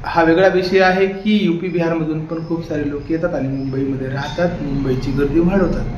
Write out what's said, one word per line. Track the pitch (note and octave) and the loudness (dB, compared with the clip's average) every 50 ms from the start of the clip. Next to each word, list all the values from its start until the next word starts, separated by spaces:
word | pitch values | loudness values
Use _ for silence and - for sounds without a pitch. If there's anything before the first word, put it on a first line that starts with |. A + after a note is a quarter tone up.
| - | -8
हा | - - E3+ E3 | -2 2 2 4
वेगळा | D#3+ E3 E3 F#3+ F#3+ | 4 4 6 6 4
विषय | F3+ F#3 F3+ - G3+ F#3+ | 4 4 0 2 4 4
आहे | F#3+ F#3 F3+ F#3+ G3 F#3+ | 4 4 4 4 2 0
की | G3 - - G#3+ G#3+ G#3 F#3 | 0 -2 0 2 2 2 4
युपी | F3 E3 E3 F#3 F#3 | 2 0 0 -2 -2
बिहारमधून | E3 F3 E3 E3 E3 E3 D#3 D3+ D#3 D#3+ D#3+ | -2 0 0 0 0 -2 -2 -2 -4 -4 -4
पण | - E3+ D#3+ D#3+ - | -6 -6 -8 -4 -4
खूप | E3+ D#3+ E3 - | -6 -6 -4 -6
सारे | E3 D3 D3 C#3+ | -4 -4 -4 -4
लोक | C#3+ C#3+ - - | -4 -6 -6 -4
येतात | D#3+ E3 E3+ F3 D#3+ | -4 -2 -2 -2 -2
आणि | C#3 C3 C3+ | -2 -4 -2
मुंबईमध्ये | C3+ C3+ C3+ C3+ C3 C3+ C3+ C3+ C#3 B2+ C3 C3 | -4 -4 -4 -4 -2 -2 -2 -2 -2 -4 -4 -6
राहतात, | C3 C#3 C#3 D3 - - F3 F3 E3+ - | -6 -6 -6 -6 -2 0 0 0 0 -2
मुंबईची | D3+ C#3+ C#3 C#3 C#3 C3+ B2+ B2 - C#3+ | -6 -4 -2 -2 0 0 -2 -2 -2 -2
गर्दी | C#3 C#3 C#3+ C#3 C#3 D#3+ | 0 0 0 2 2 2
वाढवतात. | E3+ F3 G3 G3+ F#3 D#3 - B2 A#2 - - | 2 4 4 2 2 2 0 -2 -2 -4 -4